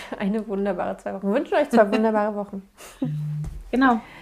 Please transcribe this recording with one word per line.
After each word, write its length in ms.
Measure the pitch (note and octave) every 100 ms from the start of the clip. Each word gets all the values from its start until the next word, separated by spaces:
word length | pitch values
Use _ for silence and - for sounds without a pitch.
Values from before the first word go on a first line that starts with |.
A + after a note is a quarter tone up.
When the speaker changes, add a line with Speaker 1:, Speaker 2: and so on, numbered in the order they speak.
Speaker 1:
<laughs> 140 | - -
Eine 300 | F#3+ A3 G#3+
wunderbare 480 | G3 G3+ F3+ F3 F#3+
zwei 180 | G3+
Wochen. 180 | G3 G3
Wünschen 220 | A#3 F4
euch 160 | F4+ C#4+
zwei 180 | A#3 G3+
wunderbare 420 | G#3+ A3 G#3+ G#3
Wochen. 340 | G#3 G3+ G3 F#3+ - - -
Speaker 2:
<laughs> 720 | B3 D3+ D3+ D3+ D3+ - -
Genau. 300 | A#3+ C4 A3+ - -